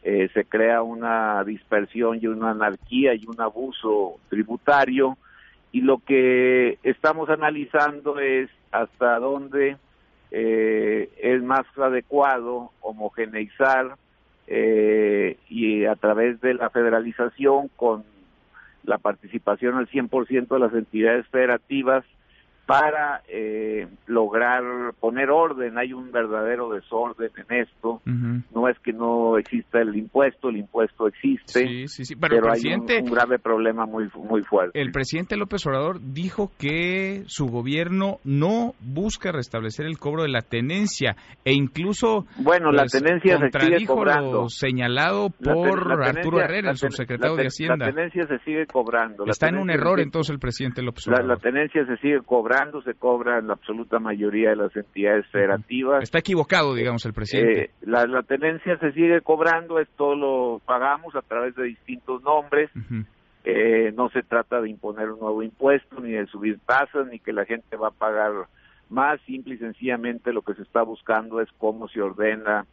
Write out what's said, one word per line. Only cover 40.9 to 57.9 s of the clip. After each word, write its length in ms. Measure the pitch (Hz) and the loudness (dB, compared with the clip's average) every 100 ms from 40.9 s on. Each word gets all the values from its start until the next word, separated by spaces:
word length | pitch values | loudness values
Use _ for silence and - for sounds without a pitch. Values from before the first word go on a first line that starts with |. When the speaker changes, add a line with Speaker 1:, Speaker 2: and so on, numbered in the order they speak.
| - 127 98 - - | 0 -4 -4 -12 -8
Speaker 2:
e 80 | - | 2
incluso, 760 | 139 135 151 180 208 226 214 - - | 2 2 -2 -4 0 0 0 -4 -2
Speaker 1:
Bueno, 340 | 135 175 160 | 4 4 6
la 120 | 143 | 4
Speaker 2:
pues, 100 | 135 | 4
Speaker 1:
tenencia 460 | 131 147 175 185 175 | 2 2 4 4 4
se 100 | 143 | 4
sigue 20 | |
Speaker 2:
contradijo 440 | 139 143 170 - 131 | 2 4 4 4 2
Speaker 1:
cobrando. 360 | 147 147 139 127 | 4 2 2 -2
Speaker 2:
lo 40 | 117 | -2
señalado 800 | - 135 127 120 123 160 196 202 - | -2 -2 0 0 0 0 0 -2 -2
Speaker 1:
La 140 | 127 | 0
ten-, 100 | 160 | 2
Speaker 2:
por 220 | 175 190 180 | 2 0 0
Speaker 1:
la 220 | 131 127 | 0 0
Speaker 2:
Arturo 300 | 131 170 165 | 0 0 2
Speaker 1:
tenencia, 80 | 170 | 0
Speaker 2:
Herrera, 160 | 196 196 | 0 -2
Speaker 1:
la 40 | |
Speaker 2:
el 80 | 131 | -2
Speaker 1:
ten-, 100 | 139 | -4
Speaker 2:
subsecretario 440 | - 123 123 123 160 | -4 -6 -2 -2 0
Speaker 1:
la 80 | |
Speaker 2:
de 0 | |
Speaker 1:
ten-, 40 | 131 | -2
Speaker 2:
Hacienda. 360 | - 156 127 123 | -2 -2 0 0
Speaker 1:
la 40 | |
tenencia 340 | 147 170 175 156 | -2 -4 -2 -2
se 140 | 131 - | -4 -2
sigue 200 | 156 151 | -4 0
cobrando. 580 | 131 113 117 113 104 101 | 0 0 0 0 -4 -4
La 60 | |
Speaker 2:
Está 180 | 107 160 | 0 0
en 60 | 185 | 0
un 80 | 185 | 0
Speaker 1:
tenencia 140 | 160 | 0
Speaker 2:
error, 160 | 151 190 | 2 2
Speaker 1:
se 40 | |
Speaker 2:
entonces, 260 | 151 165 156 | 0 -2 -2
el 60 | 147 | -4
presidente 420 | 127 117 135 123 | -6 -4 -4 -4
López 260 | 123 113 - | -6 -6 0
Speaker 1:
La, 100 | 123 | 2
la 60 | |
Speaker 2:
Obrador. 180 | 127 120 | 2 0
Speaker 1:
tenencia 440 | 120 131 147 156 127 | 0 0 0 0 0
se 120 | 123 | -2
sigue 240 | 143 143 | 0 0
cobrando, 320 | 120 123 110 131 147 147 | 2 0 4 0 0 -6
se 100 | 123 | -8
cobra 460 | 120 123 120 120 120 | -2 0 2 2 0
en 80 | 110 | -2
la 60 | |
absoluta 440 | 98 - 110 117 113 | -6 -6 -8 -2 -2
mayoría 540 | 110 101 104 104 110 | -2 -2 -2 2 2
de 40 | 107 | 2
las 180 | 101 - | -2 -4
entidades 480 | 104 98 101 107 - | -10 -2 2 2 0
Speaker 2:
Ujú. 60 | |
Speaker 1:
federativas. 720 | 101 98 98 110 123 131 139 | 0 2 0 -2 -4 0 0
Speaker 2:
Está 160 | 127 165 | 0 -4
equivocado, 560 | 165 180 143 185 147 127 | 0 -2 2 2 2 0
digamos, 280 | 117 120 113 | -2 -2 -6
el 60 | |
presidente. 500 | 110 107 92 113 101 | -8 -4 2 4 2
Speaker 1:
Eh, 60 | 71 _ | 0 _
la, 240 | 101 | -2